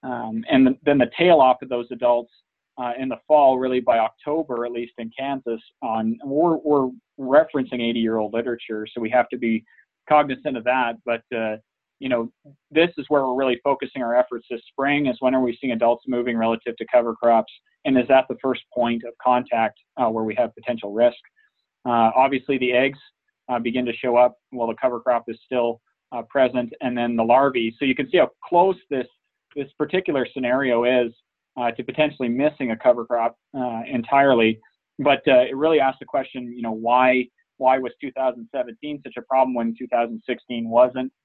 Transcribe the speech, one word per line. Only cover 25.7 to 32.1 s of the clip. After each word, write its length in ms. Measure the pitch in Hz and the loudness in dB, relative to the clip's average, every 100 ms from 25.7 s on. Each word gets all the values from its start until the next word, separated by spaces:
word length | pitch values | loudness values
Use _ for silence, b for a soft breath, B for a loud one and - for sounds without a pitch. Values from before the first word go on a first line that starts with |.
| 117 _ _ _ | -4 _ _ _
uh, 100 | 123 117 | -12 -6
present, 420 | 143 131 127 120 - | 0 0 0 -6 -6
and 160 | 131 123 | -6 -4
then 200 | 120 117 | -2 0
the 60 | |
larvae. 520 | 113 123 139 127 113 113 | 4 4 4 0 -4 -4
So 60 | |
you 120 | 139 131 | -2 -2
can 120 | 135 | 0
see 80 | 180 | 2
how 120 | 143 _ - | 0 _ -2
close 280 | 175 190 180 _ | 2 2 0 _
this, 180 | 139 123 _ _ _ _ - | -6 -6 _ _ _ _ -12
this 120 | 135 _ | -12 _
particular 500 | 147 185 185 143 120 | -2 -2 -2 -2 -2
scenario 520 | - 123 127 135 117 | -4 -2 0 2 2
is, 280 | 120 127 120 120 _ _ _ - | 4 2 0 -4 _ _ _ -6
uh, 120 | 120 | -4
to 100 | 113 | -4
potentially 460 | 117 - 151 | -10 -2 -2